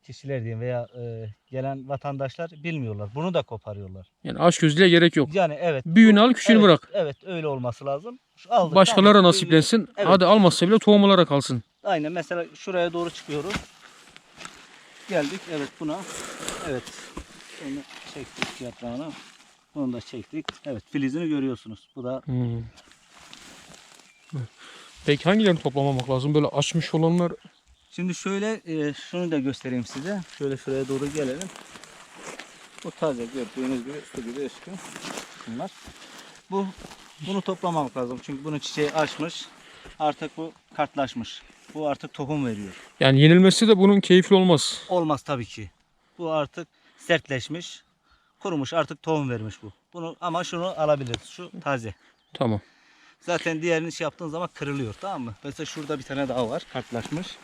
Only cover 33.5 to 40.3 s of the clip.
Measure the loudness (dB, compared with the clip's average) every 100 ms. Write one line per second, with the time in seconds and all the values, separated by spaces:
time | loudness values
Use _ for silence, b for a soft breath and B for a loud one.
33.5 | -8 -6 -6 -8 -16 -14 -12 -12 -10 -10
34.5 | -12 -18 -16 -16 -16 -14 -14 -16 -20 -14
35.5 | -10 -12 -14 -20 -20 B B B B _
36.5 | -6 -6 -10 -20 -20 -20 -16 -8 -6 -6
37.5 | -4 -4 -2 -4 -6 -8 -8 -12 -12 -8
38.5 | -8 -8 -4 -2 -2 -4 -4 -8 -10 -16
39.5 | -20 b b b b -4 -2 -10